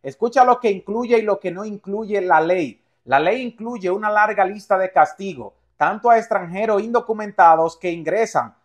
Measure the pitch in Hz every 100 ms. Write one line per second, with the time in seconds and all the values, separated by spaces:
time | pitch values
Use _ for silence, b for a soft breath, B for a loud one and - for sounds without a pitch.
0 | 135 - 233 269 254 247 226 190 185 220
1 | 240 233 214 196 185 175 214 202 190 202
2 | 214 202 180 160 160 185 143 - _ _
3 | - 135 160 240 247 226 226 240 185 196
4 | 214 208 214 202 190 202 - 190 185 180
5 | 151 - 196 147 104 _ _ _ 151 208
6 | 240 226 220 202 175 185 220 208 220 233
7 | 233 214 208 196 170 160 165 - 180 170
8 | 156 190 226 147 127 _